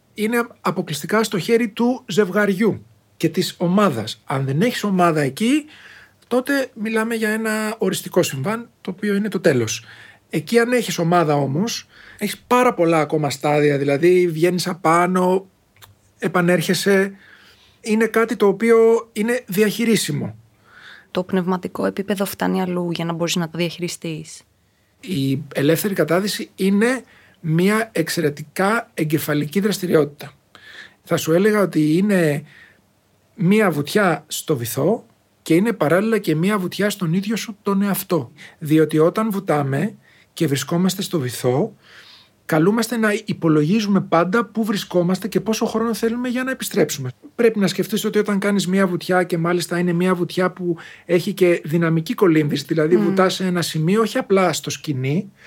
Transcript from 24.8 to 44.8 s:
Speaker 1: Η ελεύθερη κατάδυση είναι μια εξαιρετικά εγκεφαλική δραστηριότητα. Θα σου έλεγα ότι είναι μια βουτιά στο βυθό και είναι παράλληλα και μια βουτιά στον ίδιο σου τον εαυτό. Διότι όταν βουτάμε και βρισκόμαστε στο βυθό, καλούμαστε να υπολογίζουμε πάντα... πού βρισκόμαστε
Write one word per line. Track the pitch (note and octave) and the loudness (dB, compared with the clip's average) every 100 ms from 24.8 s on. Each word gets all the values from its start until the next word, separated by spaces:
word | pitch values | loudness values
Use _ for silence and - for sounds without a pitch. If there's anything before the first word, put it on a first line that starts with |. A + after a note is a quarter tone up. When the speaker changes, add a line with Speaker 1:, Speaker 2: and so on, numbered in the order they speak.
| _ _ | _ _
Speaker 1:
Η | B3 F#3 C3+ C3 - | -8 -4 -2 -2 -4
ελεύθερη | - C#3+ D#3+ G#3+ | -2 2 2 0
κατάδυση | F#3 D#3 E3+ G3+ - - - | -2 0 0 -2 -6 -10 -4
είναι | G3 G3+ A3+ B3+ - - _ _ | 0 2 2 0 -6 -20 _ _
μια | E3 D#3+ F#3 G#3+ A3 | -2 0 2 2 -2
εξαιρετικά | - D#3+ - D3+ D3 D3+ - F#3+ A#3 - | -4 -4 -2 -2 -4 -8 -2 0 -2 -4
εγκεφαλική | - D#3 D#3 - D3 D3+ G3+ | -6 -2 -2 -2 -2 -2 -2
δραστηριότητα. | G#3 F#3 F3 D#3+ D3 - - - _ - - - - _ | -2 -2 0 2 0 -4 -20 -20 _ -20 -20 -20 -20 _
Θα | - E3+ | -6 -4
σου | D#3+ | 0
έλεγα | E3 G#3 G#3 | 2 4 2
ότι | F3+ D#3+ D3+ E3 | 0 0 2 2
είναι | G#3 F#3+ D#3+ C#3+ D3 - - _ _ _ _ _ _ - | 2 2 2 -2 -6 -18 -20 _ _ _ _ _ _ -2
μια | F3 G#3 G3+ | 2 4 4
βουτιά | D3 - G#3 F#3+ D3 - | 0 0 2 2 0 -4
στο | - - C#3 | -8 -4 -4
βυθό | A#2 - D3+ A#3 - _ _ _ | -4 -2 0 0 -4 _ _ _
και | - | 0
είναι | D#3+ A3+ | 2 2
παράλληλα | - D3 E3+ A3 A3 | 0 2 2 2 0
και | G#3 D#3 | 0 0
μια | F#3 G#3+ | 0 0
βουτιά | F3 - G#3 | -2 -2 -4
στον | G3+ E3+ | -2 -2
ίδιο | F3+ G3 A3 | -2 -2 -4
σου | - G#3 | -6 -8
τον | - G3 | -2 0
εαυτό. | G3+ F#3+ - E3 A#2+ - - - | 0 -2 -2 -2 -2 -12 -20 -10
Διότι | D3+ D#3 D3+ D#3 | 2 4 4 4
όταν | E3 F3 A3+ | 2 2 -2
βουτάμε | G3 G3 D3 C3+ C#3 G3+ - _ _ _ | -2 0 0 0 -2 -2 -6 _ _ _
και | - D#3+ | -4 -2
βρισκόμαστε | C3+ - E3+ F#3+ F#3 | -2 -2 0 0 0
στο | F#3 E3+ | -4 -4
βυθό, | B2 - B2+ B2+ A3+ - _ - - - _ _ - | -4 -2 0 0 -2 -6 _ -20 -20 -20 _ _ -2
καλούμαστε | D#3+ E3+ A3+ A3 A#3 | 2 2 2 0 0
να | G#3+ G3+ - | 0 0 -4
υπολογίζουμε | - E3 D3+ D3+ A3+ G#3 F#3+ | -2 2 2 4 2 2 0
πάντα... | - E3 F3 A3+ - | 2 2 4 0 0
πού | A3 | -2
βρισκόμαστε | A3 G3+ | -2 -4